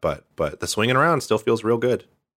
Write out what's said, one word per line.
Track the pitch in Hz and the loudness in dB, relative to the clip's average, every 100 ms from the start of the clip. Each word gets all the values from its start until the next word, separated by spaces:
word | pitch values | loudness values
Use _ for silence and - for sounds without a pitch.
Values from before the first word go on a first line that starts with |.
but, | 82 71 _ - | -6 -6 _ -6
but | 76 78 | -6 -4
the | 85 | -6
swinging | - 113 127 | -2 0 2
around | 160 156 | 2 0
still | - 107 | 0 0
feels | - 113 | 2 0
real | 107 117 | 0 0
good, | 120 117 - _ _ _ | 0 -2 -4 _ _ _